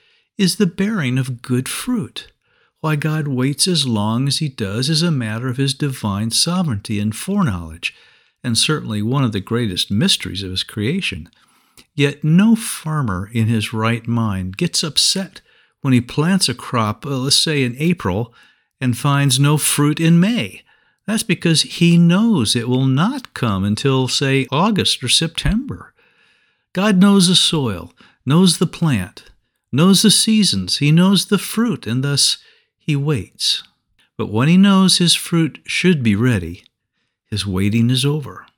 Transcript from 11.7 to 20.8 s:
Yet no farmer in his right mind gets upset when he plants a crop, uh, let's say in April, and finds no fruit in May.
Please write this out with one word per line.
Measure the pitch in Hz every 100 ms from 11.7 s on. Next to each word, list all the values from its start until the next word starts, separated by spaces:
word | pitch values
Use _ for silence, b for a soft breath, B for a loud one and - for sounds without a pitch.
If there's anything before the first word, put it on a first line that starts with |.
| b b
Yet | 143 143 139
no | 151 170 220 220
farmer | - - 160 151 123 90 101
in | 117 110
his | 113 -
right | 110 113 117 113
mind | 117 110 95 92 95
gets | 170 -
upset | 156 - - 190 185 - b b b b
when | 139
he | 123
plants | 123 - 160 196 -
a |
crop, | 120 - 120 104 104
uh, | 139
let's | 135 135 -
say | 160 147
in | 123 123
April, | 165 175 - 92 117 b b b b b
and | 127 117
finds | 147 139 139 123
no | 143 151
fruit | - - 147 156
in | 165 170
May. | 190 233 101 - _ _